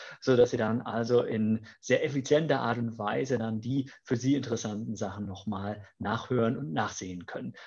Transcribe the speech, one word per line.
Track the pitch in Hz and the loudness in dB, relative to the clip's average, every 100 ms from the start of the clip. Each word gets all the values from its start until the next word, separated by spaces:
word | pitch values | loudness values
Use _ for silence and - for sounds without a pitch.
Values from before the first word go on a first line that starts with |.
| - - | -16 -6
sodass | - 123 120 | 4 6 6
Sie | 117 | 6
dann | 110 117 | 0 0
also | - 110 117 120 | -2 -4 2 2
in | - 110 107 110 - - | 2 0 2 0 -2 -18
sehr | - 123 151 | 0 2 2
effizienter | 139 131 147 156 135 | -2 4 4 4 2
Art | 117 120 | 2 0
und | 117 110 | -2 -2
Weise | 104 127 135 120 | -2 -2 0 0
dann | 113 110 | 0 -2
die | 120 139 135 - - | -2 -2 -2 -8 -4
für | 120 | 0
Sie | 127 143 | 2 2
interessanten | 120 113 113 104 117 104 | 0 -4 -4 -6 -6 -4
Sachen | 101 98 101 | -6 -6 -8
nochmal | 92 110 98 101 104 - - | -8 -6 -4 -4 -8 -12 -8
nachhören | 101 117 - 123 113 135 | -4 -4 0 2 2 0
und | 151 | -4
nachsehen | 143 107 - 92 90 - | -2 -2 -4 -8 -10 -10
können. | - 127 - | -10 -10 -12